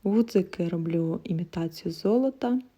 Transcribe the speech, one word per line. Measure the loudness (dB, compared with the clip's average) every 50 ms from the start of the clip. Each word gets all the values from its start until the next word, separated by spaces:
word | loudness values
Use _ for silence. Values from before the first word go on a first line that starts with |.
| _
Гудзики | 2 4 4 2 4 4 2 2 2 -2 -4 -4 -2
роблю | -2 -2 -2 0 0 0 0 0 -2 -4 -4
імітацію | -4 -4 -4 -4 -4 -4 -4 -4 -4 -6 -6 -8 -8
золота | -8 -2 0 2 2 4 2 0 -2 -2 -2 0 0 0 -2 -6 _